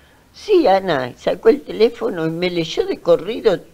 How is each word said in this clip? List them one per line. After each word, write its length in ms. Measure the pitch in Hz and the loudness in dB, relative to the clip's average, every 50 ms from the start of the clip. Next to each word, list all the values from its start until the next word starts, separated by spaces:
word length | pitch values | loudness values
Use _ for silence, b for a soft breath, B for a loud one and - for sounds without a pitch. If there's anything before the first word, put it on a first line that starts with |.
| b b b b b b | b b b b b b
"Sí, 340 | b - - - 427 359 302 | b -12 -2 2 2 4 6
Ana", 460 | 190 190 196 196 185 156 131 127 123 123 | 4 4 2 2 0 -2 -2 -2 -6 -8
sacó 320 | - - 175 175 175 - 226 | -6 -4 -4 -4 0 2 2
el 140 | 226 - | 2 2
teléfono 640 | - - 175 190 220 240 233 - 220 247 202 170 160 | -2 -8 -2 0 0 0 0 -2 -8 -6 -4 -4 -4
y 40 | 160 | -4
me 200 | 165 165 175 180 | -4 -2 -4 -4
leyó 360 | 175 170 165 165 - - 370 | -2 -4 -4 -4 -4 -4 -4
de 120 | 392 339 - | -4 -4 -6
corrido 640 | - 170 170 - 156 196 240 277 - 220 185 - - - | 0 2 2 2 0 -6 -8 -2 0 0 0 0 -6 -14